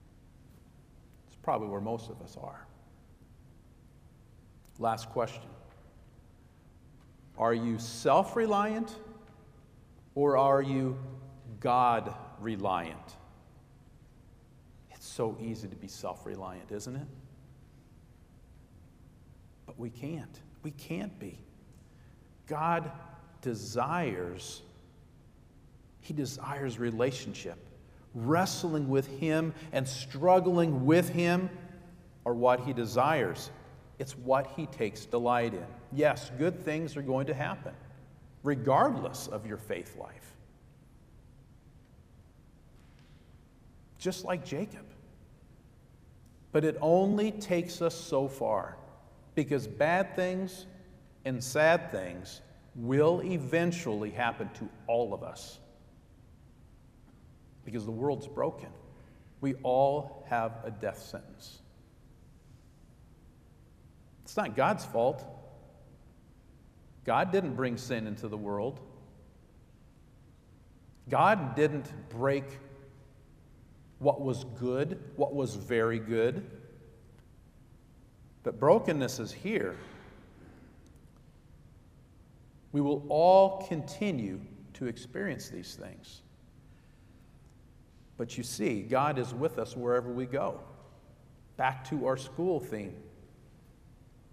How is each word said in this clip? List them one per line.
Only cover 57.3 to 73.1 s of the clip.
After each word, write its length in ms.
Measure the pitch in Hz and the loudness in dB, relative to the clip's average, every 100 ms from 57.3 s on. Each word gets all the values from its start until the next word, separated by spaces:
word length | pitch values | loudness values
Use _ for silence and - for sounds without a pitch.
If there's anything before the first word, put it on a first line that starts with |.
| - - - - | -20 -20 -20 -10
Because 200 | 113 107 | -6 -4
the 60 | |
world's 360 | 113 139 139 - | -2 0 0 -4
broken. 420 | 123 139 - - - - - - - - - | -2 -2 -2 -12 -16 -20 -20 -20 -20 -20 -6
We 120 | 139 127 | -4 -2
all 640 | 127 127 139 147 143 - - | 2 4 6 4 -2 -12 -2
have 260 | 120 113 113 | 0 0 -4
a 80 | 117 | -10
death 260 | 101 104 95 | -6 -6 -6
sentence. 640 | - 82 - - - - - - - - - - - - - - - - - - - - - - - - - - - - - - | -10 -14 -14 -20 -20 -20 -20 -20 -20 -20 -20 -20 -20 -20 -20 -20 -20 -20 -20 -20 -20 -20 -20 -20 -20 -20 -20 -20 -20 -20 -20 -20
It's 120 | - - | -8 -4
not 200 | 185 104 | -2 2
God's 300 | 143 208 - | 2 2 -2
fault. 380 | 113 120 - - - - - - - - - - - - - - - - - - - | 2 2 2 -6 -16 -18 -20 -20 -20 -20 -20 -20 -20 -20 -20 -20 -20 -20 -20 -20 -10
God 280 | - 120 185 | 0 2 4
didn't 240 | 190 175 117 | 2 0 0
bring 220 | 131 113 | -2 -2
sin 300 | - 120 110 | -4 -4 -4
into 200 | 107 113 | -6 -6
the 100 | 107 | -6
world. 420 | 101 101 113 139 - - - - - - - - - - - - - - - - - - - - - - - | -4 -2 -2 -6 -14 -20 -20 -20 -20 -20 -20 -20 -20 -20 -20 -20 -20 -20 -20 -20 -20 -20 -20 -20 -20 -20 -2
God 460 | 127 175 214 139 117 | 4 6 6 2 2
didn't 360 | 151 147 123 - - | 2 2 -6 -12 -12
break 360 | 113 135 139 135 - - - - - - | -2 0 0 -2 -12 -18 -20 -20 -20 -20